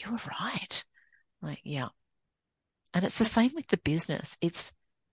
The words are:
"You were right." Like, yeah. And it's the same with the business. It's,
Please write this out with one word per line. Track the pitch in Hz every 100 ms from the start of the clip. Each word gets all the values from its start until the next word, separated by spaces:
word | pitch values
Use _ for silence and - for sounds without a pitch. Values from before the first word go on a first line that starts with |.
"You | 208
were | 233 - -
right." | 240 - - - - _ _ _ _ _
Like, | 156 -
yeah. | - 143 123 - _ _ _ _ _ _ _ _ -
And | 180 185
it's | -
the | 220
same | 226 247
with | 320 -
the | 190
business. | 135 160 - 151 - -
It's, | 170 - - - _ _ _